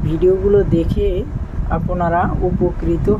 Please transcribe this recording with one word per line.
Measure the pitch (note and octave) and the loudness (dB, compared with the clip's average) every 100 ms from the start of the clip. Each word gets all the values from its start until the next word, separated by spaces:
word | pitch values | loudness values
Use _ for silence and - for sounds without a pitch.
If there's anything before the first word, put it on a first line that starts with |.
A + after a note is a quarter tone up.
| - | 0
ভিডিওগুলো | D#3+ F3+ F#3+ G3+ G3+ F#3 E3+ | 2 2 2 2 2 4 2
দেখে | D#3+ - G3+ F3+ - - - - - E3 | 2 0 0 -2 -4 -6 -6 -4 -2 -2
আপনারা | E3 F3+ E3+ E3+ G3 - | -2 -2 0 0 0 0
উপকৃত | F#3 F3 F3 - F3 E3 - G#3 | -2 0 -2 -2 -2 0 0 0